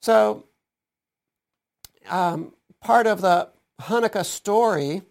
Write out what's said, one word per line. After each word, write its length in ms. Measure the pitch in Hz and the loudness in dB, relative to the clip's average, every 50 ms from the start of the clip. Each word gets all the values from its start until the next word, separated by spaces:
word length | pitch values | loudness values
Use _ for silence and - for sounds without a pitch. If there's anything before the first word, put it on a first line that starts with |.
So, 440 | - - 226 220 214 214 214 - - _ _ _ _ _ _ _ _ _ _ _ _ _ _ _ _ _ _ _ _ _ _ _ _ _ _ _ _ - _ _ _ - | 0 2 2 4 4 2 -2 -6 -12 _ _ _ _ _ _ _ _ _ _ _ _ _ _ _ _ _ _ _ _ _ _ _ _ _ _ _ _ -20 _ _ _ -8
um, 440 | - 185 180 175 165 160 165 - _ _ _ _ _ _ | -4 -2 -2 -2 -4 -6 -10 -14 _ _ _ _ _ _
part 240 | _ - 226 233 233 | _ 2 4 4 4
of 160 | 220 214 185 | 4 0 0
the 280 | 180 185 175 175 - - _ _ _ _ _ _ | 2 2 2 2 0 -4 _ _ _ _ _ _
Hanukkah 440 | - - 208 240 233 214 220 208 180 | -10 -4 -2 0 0 -2 -2 -4 -6
story 800 | - - - _ - 202 220 233 226 202 156 143 139 151 196 185 _ | -6 -8 -10 _ -2 0 2 2 2 0 -2 -4 -4 -6 -8 -10 _